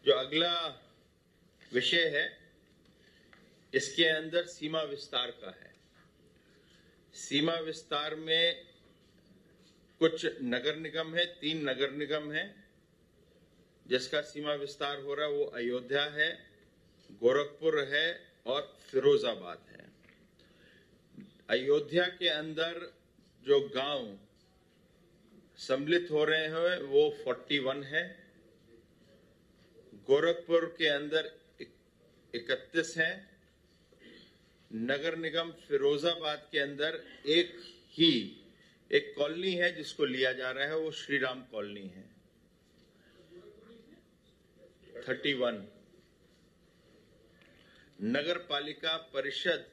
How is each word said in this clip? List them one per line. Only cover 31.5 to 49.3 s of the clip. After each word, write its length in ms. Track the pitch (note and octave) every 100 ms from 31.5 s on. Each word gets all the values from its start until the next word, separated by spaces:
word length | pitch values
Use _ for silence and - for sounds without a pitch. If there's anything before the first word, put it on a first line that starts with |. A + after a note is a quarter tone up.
| _
इक-, 720 | - _ _ _ _ _ _
इकतीस 600 | A#2+ - - - E3 D#3 E3
हैं, 420 | E3 F#3+ - - _ _ _ _ _ - - - - _ _ _ _
नगर 440 | A2 A#2 C#3 D#3+ D#3+
निगम 360 | E3 D#3+ E3
फिरोजाबाद 960 | D#3+ - C#3 C#3+ D3 E3+ E3 D#3 D3 -
के 60 | D3+
अंदर 460 | C#3+ C#3+ D3+ D#3+ - - C#3
एक 320 | E3 F3 - - - -
ही, 460 | - E3 B2+ G2 - - - - _ _
एक 220 | C#3+ - -
कॉलोनी 380 | D3 E3 F#3+
है 220 | F3 F3 D#3+
जिसको 280 | D3 -
लिया 280 | C#3 B2+ C3
जा 180 | B2+ B2+
रहा 140 | C3
है, 120 | C#3+ D#3+
वो 140 | D#3+
श्री 280 | - - C#3
राम 240 | B2+ C3
कॉलोनी 460 | B2 A2 G2+ G2+ F#2+
है, 220 | F#2 - - _ _ _ _ _ _ _ _ _ - E3 F3 - - - A#3 - - _ _ _ _ _ _ - _ - - -
थर्टी 260 | C3 D3
वन। 340 | C3+ A#2+ G#2+ F#2+ - - - _ _ _ _ _ _ _ _ _ - _ - _ _ - - - - - -
नगर 360 | G#2 C3+ D#3 F3
पालिका 580 | - C#3+ D3+ D3+ D#3+ D#3+
परिषद 720 | - C#3 C3+